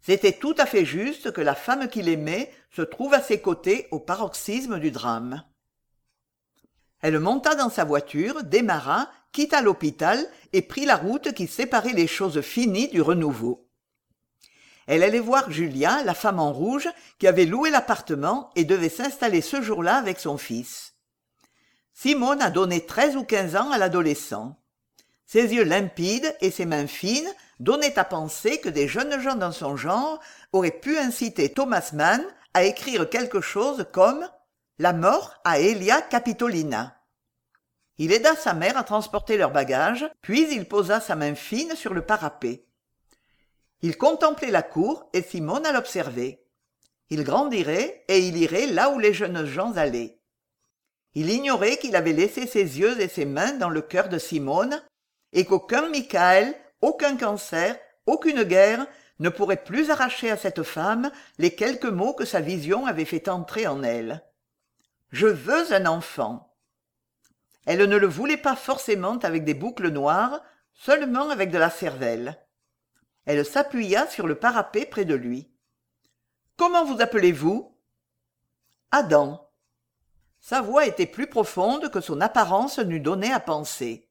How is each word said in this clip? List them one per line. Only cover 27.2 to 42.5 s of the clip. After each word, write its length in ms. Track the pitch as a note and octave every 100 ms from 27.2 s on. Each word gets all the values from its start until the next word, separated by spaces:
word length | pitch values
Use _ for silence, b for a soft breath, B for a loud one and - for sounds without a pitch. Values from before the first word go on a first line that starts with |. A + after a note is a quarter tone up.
| E4 G4 b b
donnaient 380 | - C#4 D4 C#4+
à 60 |
penser 560 | - F3 D#3 - G#3+ D4+
que 100 | B3
des 180 | D3 C#3+
jeunes 320 | G#3 C#4 C#4
gens 140 | B3+
dans 180 | B3+ F3+
son 240 | E3 D3 C#3
genre 440 | D#3 G3+ C#4+ D#4 B B B
auraient 180 | F#3+ F3
pu 260 | E3 - D#4
inciter 560 | C4 A#3 A#3 - C#3+
Thomas 380 | - C4+ G#3 -
Mann 320 | D3+ D#3+ A3+ F4+ - b
à 100 | -
écrire 460 | F#3+ G#3 - A#3 D#3+
quelque 320 | A3+ B3 G3+
chose 420 | - G3+ B3 C4+ F#3+
comme « 340 | - G3 C#4 F4+ _ _ _ _ _
La 160 | E3+
mort 400 | E3 F3 D4 - -
à 160 | F3 D#3
Elia 400 | F3 A3 F#3 C4
Capitolina ». 960 | - A#3+ A#3+ A3+ A#3+ F3 D3+ A2 B2+ _ _ _ _ _ _ _ _ _ _ _
Il 120 | D#3+
aida 260 | G3+ C4+ D#4
sa 180 | B3
mère 240 | E3+ F3+ F3+
à 60 |
transporter 520 | - G#3+ G#3 G#3 - A3
leurs 140 | D#3
bagages, 580 | C#3+ C3+ C3 E3 A#3+ D4+ -
puis 280 | - A3+ D#4
il 160 | C4 F3+
posa 320 | G3+ F3+ G#3+
sa 160 | G#3+
main 200 | D#3+ D3
fine 420 | D3 - A3 E4 D#4+
sur 160 | A3+
le 140 | F#3 D#3+
parapet. 580 | D#3+ D#3 - B2